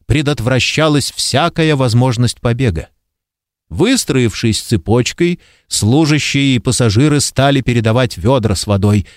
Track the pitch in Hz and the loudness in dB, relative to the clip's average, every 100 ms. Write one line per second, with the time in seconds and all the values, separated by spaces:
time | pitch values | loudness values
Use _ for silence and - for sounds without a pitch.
0 | - 151 143 127 110 127 - - 156 147 | -4 -2 0 -2 -2 0 0 0 0 0
1 | - - - 135 170 170 160 139 127 120 | -2 -6 -4 0 0 0 0 0 2 2
2 | 131 117 120 - 123 120 127 80 - _ | 2 0 -2 -2 -4 0 -2 -2 -10 _
3 | _ _ _ _ _ _ _ 85 214 - | _ _ _ _ _ _ _ -2 0 0
4 | - 131 117 - 90 85 - 101 - 120 | 0 0 0 0 -2 -2 -2 -4 0 0
5 | 123 - 175 175 _ _ _ - 104 143 | 0 -2 -2 -2 _ _ _ -2 2 2
6 | 151 151 - 139 139 123 131 120 120 101 | 2 0 -2 0 0 0 0 0 2 2
7 | 151 151 - - 139 139 123 117 110 120 | 2 2 0 0 2 2 0 0 0 0
8 | 123 - 101 135 104 92 - 101 101 104 | -2 -2 0 0 0 -2 0 0 2 0
9 | - | -2